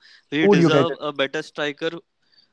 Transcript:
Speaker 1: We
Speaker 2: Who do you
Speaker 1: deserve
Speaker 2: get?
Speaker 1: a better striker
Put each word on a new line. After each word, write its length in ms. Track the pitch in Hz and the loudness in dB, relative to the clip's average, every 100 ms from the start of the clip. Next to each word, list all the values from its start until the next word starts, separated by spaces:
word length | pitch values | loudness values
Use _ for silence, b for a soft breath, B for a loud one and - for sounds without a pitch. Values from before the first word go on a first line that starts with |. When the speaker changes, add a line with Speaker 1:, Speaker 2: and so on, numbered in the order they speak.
| b b _ | b b _
Speaker 1:
We 140 | 147 | 0
Speaker 2:
Who 100 | 190 | 2
do 60 | 180 | 4
you 80 | 165 | 4
Speaker 1:
deserve 200 | 147 143 | 2 0
Speaker 2:
get? 80 | - | -4
Speaker 1:
a 120 | 151 | -8
better 300 | 143 135 156 | -4 -4 -6
striker 480 | - - 147 139 165 170 - _ _ _ _ | -10 -8 -8 -6 -8 -10 -16 _ _ _ _